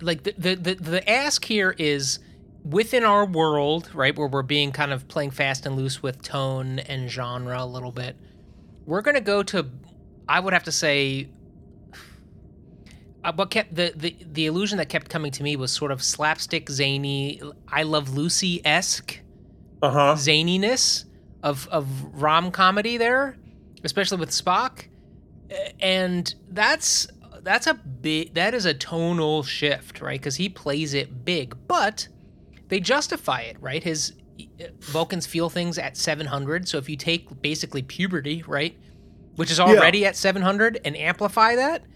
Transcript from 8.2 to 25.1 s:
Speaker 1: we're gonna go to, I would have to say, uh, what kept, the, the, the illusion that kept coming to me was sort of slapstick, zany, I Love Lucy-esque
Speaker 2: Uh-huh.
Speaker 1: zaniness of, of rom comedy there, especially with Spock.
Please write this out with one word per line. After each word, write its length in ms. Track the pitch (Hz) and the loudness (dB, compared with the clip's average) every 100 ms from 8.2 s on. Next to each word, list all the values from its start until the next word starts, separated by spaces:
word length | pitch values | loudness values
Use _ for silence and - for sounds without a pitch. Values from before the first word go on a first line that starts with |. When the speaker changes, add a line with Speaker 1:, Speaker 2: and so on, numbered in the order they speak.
| - - - - - - - | -20 -20 -20 -20 -20 -20 -4
Speaker 1:
we're 160 | 185 | 0
gonna 200 | 285 285 | 2 2
go 220 | 202 202 | 2 0
to, 240 | 196 190 135 127 - - - - - | 2 -2 -4 -10 -20 -20 -20 -14 0
I 140 | 165 | 0
would 100 | 190 | 4
have 100 | 180 | 0
to 80 | - | 0
say, 560 | 151 156 143 139 135 135 - - - - - - - - - - - - - - - - - - - | 0 2 2 2 -2 -8 -16 -20 -20 -20 -20 -20 -20 -20 -20 -20 -20 -20 -20 -20 -20 -20 -20 -20 -6
uh, 80 | - | -4
what 160 | 165 196 | -2 0
kept, 220 | 214 202 | 0 -2
the, 200 | 170 175 156 | -2 -2 -2
the, 200 | 165 - 170 | -8 -8 -8
the 120 | 151 156 | -2 0
illusion 300 | 170 202 202 | 0 0 -2
that 120 | 147 | -2
kept 200 | 160 - | -4 -4
coming 220 | 165 147 | -4 -4
to 120 | 131 | -4
me 120 | 143 143 | -4 -2
was 160 | 127 | -2
sort 200 | - 147 | -2 -2
of 120 | 131 | -2
slapstick, 680 | - - 151 156 - 165 143 | -2 0 0 0 -2 -4 -4
zany, 720 | 135 139 139 139 139 139 - 147 - - | -2 0 0 -2 -2 -4 -6 -14 -16 -4
I 140 | 143 | -2
Love 260 | 156 156 135 135 | 0 0 -2 -2
Lucy-esque 1040 | 165 - 185 175 151 156 - - - - - - - - - - | 0 0 0 0 2 2 2 -4 -6 -16 -20 -20 -20 -20 -20 -2
Speaker 2:
Uh-huh. 340 | 143 139 143 151 | 2 4 4 4
Speaker 1:
zaniness 920 | 139 151 165 185 208 262 - - - - - - | 4 4 4 2 2 2 0 -2 -6 -20 -20 -4
of, 240 | 147 139 - | -4 -4 -2
of 520 | 165 135 135 147 143 | -2 -2 -8 -10 -2
rom 300 | 151 160 180 | 4 4 2
comedy 460 | 180 185 202 220 233 | 4 4 4 0 0
there, 400 | 233 254 277 - - - - - | 2 2 0 -6 -20 -20 -20 -8
especially 340 | 156 - 185 180 | -4 0 0 0
with 120 | 160 | -2
Spock. 540 | - - 190 254 - - - - | 0 2 2 2 -6 -20 -20 -20